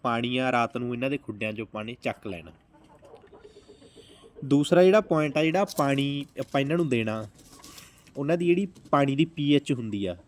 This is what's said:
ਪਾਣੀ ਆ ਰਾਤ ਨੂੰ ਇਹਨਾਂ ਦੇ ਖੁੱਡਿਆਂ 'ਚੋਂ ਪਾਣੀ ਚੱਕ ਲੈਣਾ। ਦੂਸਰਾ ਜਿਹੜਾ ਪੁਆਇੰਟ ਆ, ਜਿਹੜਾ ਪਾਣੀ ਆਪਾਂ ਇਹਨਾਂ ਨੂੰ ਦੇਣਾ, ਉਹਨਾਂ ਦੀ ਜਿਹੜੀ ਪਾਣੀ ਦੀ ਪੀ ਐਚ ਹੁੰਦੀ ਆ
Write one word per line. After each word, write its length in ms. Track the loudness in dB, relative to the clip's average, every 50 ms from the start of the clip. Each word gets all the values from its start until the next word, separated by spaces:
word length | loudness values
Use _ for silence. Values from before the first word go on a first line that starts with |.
| _
ਪਾਣੀ 320 | -2 -2 -2 -2 -2 -2 -2
ਆ 140 | -2 0
ਰਾਤ 240 | 0 0 0 -2 -4
ਨੂੰ 180 | -8 -6 -6 -6
ਇਹਨਾਂ 160 | -6 -4 -4
ਦੇ 80 | -6 -6
ਖੁੱਡਿਆਂ 340 | _ -12 -10 -8 -6 -8
'ਚੋਂ 140 | -6 -8 -10
ਪਾਣੀ 300 | -10 -10 -12 -10 -10 -12 -8
ਚੱਕ 240 | -8 -8 -8 -6 _
ਲੈਣਾ। 260 | -12 -12 -12 -14 -18 -20 _ _ _ _ -20 -20 _ -20 -20 -20 -20 -20 -20 -20 -20 -20 -20 -20 -20 _ -20 _ _ -20 _ -20 -20 _ -20 -20 -20 -20 _ -20 -20 _ -14 -2
ਦੂਸਰਾ 380 | 2 2 2 4 4 6 6
ਜਿਹੜਾ 180 | 6 8 6 4
ਪੁਆਇੰਟ 380 | 2 2 0 0 0 0 0 0
ਆ, 40 | 0
ਜਿਹੜਾ 200 | 2 2 0 -2 -2 -2
ਪਾਣੀ 500 | -2 0 0 0 0 -2 -4 -4 -8 -10 -12 _ -12
ਆਪਾਂ 200 | -12 -4 -2 -2
ਇਹਨਾਂ 160 | -2 0 0
ਨੂੰ 120 | 0 0 0
ਦੇਣਾ, 360 | 0 0 0 -2 -4 -6 -8 -12 _ -20 -20 -20 -20 -20 -20 -20 -20 -20 -20 -20 _ _ _ -16 _
ਉਹਨਾਂ 200 | -8 -2 -2 -2
ਦੀ 100 | 0 2
ਜਿਹੜੀ 200 | 2 2 2 0 -4 -8 -18 -4 2
ਪਾਣੀ 260 | 4 4 4 4 4
ਦੀ 80 | 2 0
ਪੀ 280 | 0 0 -4 0 2 2
ਐਚ 160 | 2 2 0
ਹੁੰਦੀ 320 | -4 -4 -4 -6 -6 -4 -4
ਆ 100 | -4 -6 -8 -14